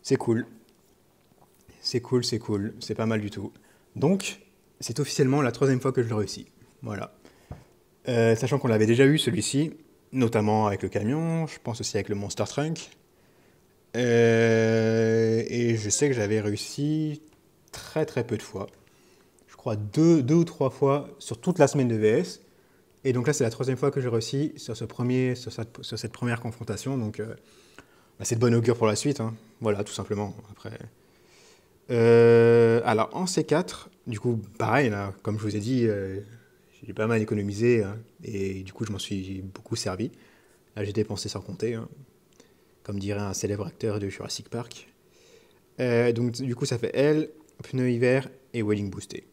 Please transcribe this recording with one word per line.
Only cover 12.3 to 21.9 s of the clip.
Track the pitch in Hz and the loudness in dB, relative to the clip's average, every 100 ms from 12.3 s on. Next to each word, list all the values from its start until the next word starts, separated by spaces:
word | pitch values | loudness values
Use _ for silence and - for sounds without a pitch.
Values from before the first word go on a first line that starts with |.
| - 104 | -6 -6
Trunk. | - 151 165 - - _ _ _ _ _ _ _ _ _ 117 | -4 -4 -6 -12 -20 _ _ _ _ _ _ _ _ _ -4
Euh, | 123 117 117 113 113 113 110 113 110 113 113 113 113 113 - | 2 6 6 6 6 4 4 4 2 2 4 4 2 2 -2
et | 120 120 113 | -2 0 0
je | 107 | 0
sais | - 147 | 0 2
que | |
j'avais | 123 101 110 | 2 0 0
réussi | 104 104 - - 147 156 156 147 - _ _ _ _ | 0 -4 -6 -4 -2 -2 -2 -6 -14 _ _ _ _
très, | - - 160 151 | -18 -8 -4 -2
très | - 117 | -2 -4
peu | 107 | -6
de | |
fois. | - 95 101 - _ _ _ _ _ _ _ | -6 -12 -12 -14 _ _ _ _ _ _ _
Je | - | -10
crois | - 107 | -6 -6
deux, | 104 147 165 165 | -4 2 6 6
deux | 123 165 | 4 2
ou | |
trois | 165 - 135 | 2 0 -2
fois | - 139 143 139 - | 2 2 2 -2 -16
sur | - 117 | -14 -6
toute | - 170 | -4 4
la | 143 | 4
semaine | 147 | 6
de | 123 | 2